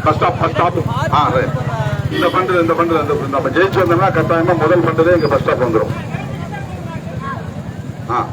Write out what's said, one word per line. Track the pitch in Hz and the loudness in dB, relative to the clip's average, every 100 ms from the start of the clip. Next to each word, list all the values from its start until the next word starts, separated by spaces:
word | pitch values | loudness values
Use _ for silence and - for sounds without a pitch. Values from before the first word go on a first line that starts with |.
ஃபர்ஸ்ட் | 156 156 | 0 2
ஸ்டாப், | 196 - | 0 2
ஃபர்ஸ்ட் | 165 - | 0 2
ஸ்டாப். | 175 170 156 - - | 0 0 -2 -2 0
ஆ, | 143 147 | 2 2
ரைட். | 131 110 - - - 214 - - | 2 0 -2 -4 -2 -2 -2 -2
இந்த | 160 170 | 0 2
ஃபண்டு, | 151 185 180 | 2 0 2
இந்த | 165 | 2
ஃபண்டு, | 165 170 160 | 2 2 0
இந்த, | 147 143 135 | 0 -2 0
நம்ம | 135 135 | -2 0
ஜெயிச்சு | 139 190 196 | 2 2 2
வந்தோம்னா | 175 170 190 | 2 4 2
கட்டாயமா | 170 151 170 165 175 | 2 2 2 2 2
முதல் | 151 180 | 4 4
ஃபண்டுல | 160 - 160 | 2 4 4
எங்க | 175 151 | 4 4
ஃபர்ஸ்ட் | - - | 2 0
ஸ்டாப் | 139 | 0
வந்துரும். | 123 110 107 - - - - - - 807 - 370 339 330 - - - 359 - - - - - - - | 2 2 0 -4 -6 -8 -8 -8 -8 -8 -8 -10 -8 -8 -8 -8 -8 -8 -8 -10 -10 -10 -10 -10 -4
ஆ. | 123 - | -4 -4